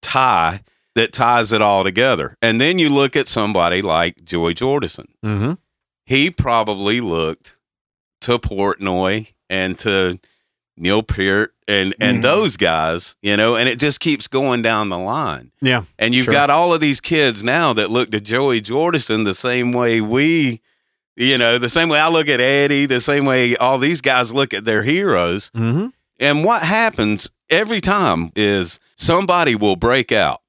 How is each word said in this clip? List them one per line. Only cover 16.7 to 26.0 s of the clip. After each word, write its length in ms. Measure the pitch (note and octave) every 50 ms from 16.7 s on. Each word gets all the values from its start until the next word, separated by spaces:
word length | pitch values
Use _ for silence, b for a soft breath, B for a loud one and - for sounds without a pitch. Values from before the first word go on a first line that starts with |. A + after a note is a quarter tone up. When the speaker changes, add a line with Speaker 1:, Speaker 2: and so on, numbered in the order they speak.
| E3+
Speaker 1:
of 80 | D#3+
these 180 | D3+ D3+ C#3 B2
kids 420 | - - E3+ D#3 D3 C3+ A#2 G2+ G#2
now 300 | A#2 B2+ D#3+ E3+ D3+ A#2+
that 180 | A2 G#2+ F#2
look 180 | A2 A#2+ B2+ -
to 80 | G#2+ G#2+
Joey 420 | G#2 G#2 A2+ B2 C3+ C#3 B2+ A2+
Jordison 640 | G#2+ G#2 A2+ C#3 D#3+ F3 E3+ D#3 B2+ - A2 G#2+ A2
the 80 | G2+ F#2+
same 400 | - - B2+ B2 B2 B2 B2 A#2+
way 280 | B2 B2 A#2+ A2+ A2+
we, 600 | G#2+ G#2+ A2+ B2+ C#3+ D#3 E3 E3 D3+ C3 A#2 A2 _ _ _ _ _ _ _ _ _ _ _
you 220 | - A#2 B2+ C3+ C3
know, 200 | A#2+ A#2 A#2 B2
the 100 | A#2+ A#2+
same 200 | - E3+ E3 E3+
way 100 | D#3 D3
I 80 | D#3 D#3+
look 200 | E3 D#3+ D#3 D3
at 100 | C#3+ A#2+
Eddie, 460 | B2 C3 C#3 C#3 C#3+ C#3+ C#3+ C#3 C#3+
the 140 | C#3 C3 B2
same 240 | A#2+ - C#3+ C#3+ C#3
way 300 | C#3 C3 B2+ B2 B2 A#2+ -
all 200 | B2 B2 C3+ C3
these 240 | B2+ D3 F3 D#3
guys 320 | B2+ C#3 C3 B2+ B2 A2+ A#2
look 200 | C3+ C#3 B2+ -
at 120 | G2 G#2+
their 160 | A2+ A2 G#2+ G#2+
heroes. 680 | B2 D3 F3+ G3+ G3 C3 F2+ F2 F2 E2+ G2+ - -
Speaker 2:
Mm-hmm. 360 | _ A#2 A2+ A2+ A#2+ D#3 G3+ B3 - _